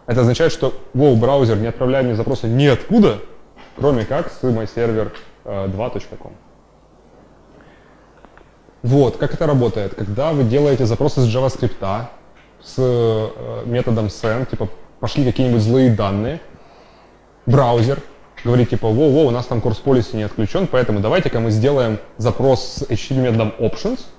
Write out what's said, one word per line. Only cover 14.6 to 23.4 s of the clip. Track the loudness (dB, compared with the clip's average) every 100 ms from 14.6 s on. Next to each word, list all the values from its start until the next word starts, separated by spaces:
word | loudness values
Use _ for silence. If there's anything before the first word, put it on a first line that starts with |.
| -6 -8 -18 -8
пошли | -4 0 0
какие-нибудь | 2 2 2
злые | 4 4 4
данные, | 4 0 0 -4 -6 -12 -20 -20 -20 -20 -20 -20 _ _ _ 0
браузер | 2 4 2 2 -2 -8 -20 -20 -8
говорит, | 0 2 2
типа: | 0 0
"Воу, | 2 4
воу, | 4 4
у |
нас | 2 -2
там | -2
course | -2 -2
policy | 2 2 0 -4
не |
отключен, | -6 -4 -2 -2 0
поэтому | 0 0 0
давайте-ка | 0 0 0 -2
мы | 0
сделаем | 2 2 2 0 -2 -8 -4
запрос | -2 0 2 2
с | -2 -8
H | -4 -4 -2
T | -2
T |
P |
методом | 0 0